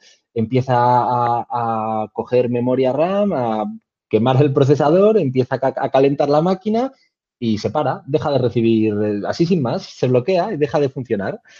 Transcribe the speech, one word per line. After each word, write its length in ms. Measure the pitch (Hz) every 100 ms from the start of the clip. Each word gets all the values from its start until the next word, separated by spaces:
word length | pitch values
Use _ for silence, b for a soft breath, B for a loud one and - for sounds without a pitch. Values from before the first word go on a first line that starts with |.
| b b _
empieza 420 | - 110 127 127 123
a, 720 | 123 123 117 123 120 120 -
a 580 | 120 117 113 110 110 107
coger 360 | - 117 127 123
memoria 440 | 123 123 127 131
ram, 400 | 131 170 202 208
a 320 | 151 117 110 107 110 _ _ _
quemar 320 | 110 123 131
el 120 | 147
procesador, 680 | 135 135 139 147 175 208 214
empieza 380 | 143 127 120 131
a 20 |
ca-, 160 | 135 -
a 140 | 135
calentar 380 | 135 139 143 143
la 120 | 147
máquina 500 | 170 190 214 220 269 b b _ _ _
y 160 | 117 104
se 120 | 104
para, 320 | 151 135 98 -
deja 240 | 147 151
de 80 | 139
recibir, 560 | 123 123 113 110 107 104
eh, 200 | 104 104 90
así 200 | - 170
sin 160 | 185
más, 200 | 120 160
se 260 | - - 127
bloquea 440 | 127 123 185 196
y 60 | 165
deja 200 | 143 160
de 120 | 139
funcionar. 500 | 139 120 107 98 202 B B